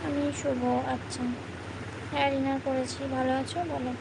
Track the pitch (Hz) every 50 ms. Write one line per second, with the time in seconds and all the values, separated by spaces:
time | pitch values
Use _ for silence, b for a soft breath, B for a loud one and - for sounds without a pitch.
0 | - 302 285 285 285 285 285 - - 285 262 247 247 247 247 247 262 262 262 247
1 | - - - 240 247 247 240 226 - - - - - - - - - - - -
2 | - - 302 285 277 277 277 269 269 269 269 269 - 277 262 262 254 254 - -
3 | 269 269 262 262 254 254 262 269 269 - - 349 349 330 285 269 247 254 247 247